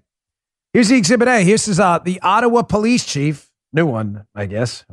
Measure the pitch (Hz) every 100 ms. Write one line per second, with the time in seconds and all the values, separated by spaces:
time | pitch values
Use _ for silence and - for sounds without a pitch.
0 | _ _ _ _ _ _ _ 220 214 262
1 | 170 240 240 240 180 220 214 180 190 170
2 | 175 185 180 208 240 233 - 208 226 247
3 | - 143 147 143 _ _ _ 151 165 110
4 | 107 104 - 104 98 104 123 - -